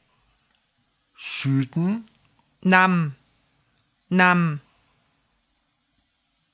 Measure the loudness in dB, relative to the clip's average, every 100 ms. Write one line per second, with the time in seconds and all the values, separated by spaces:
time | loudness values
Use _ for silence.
0 | _ _ _ _ _ _ _ _ _ _
1 | _ -14 -8 -6 -2 -2 -2 -4 -4 -6
2 | -10 _ _ _ _ _ 2 4 4 0
3 | -4 -8 _ _ _ _ _ _ _ _
4 | _ 2 2 2 0 -4 -12 _ _ _
5 | _ _ _ _ _ _ _ _ _ _
6 | _ _ _ _ _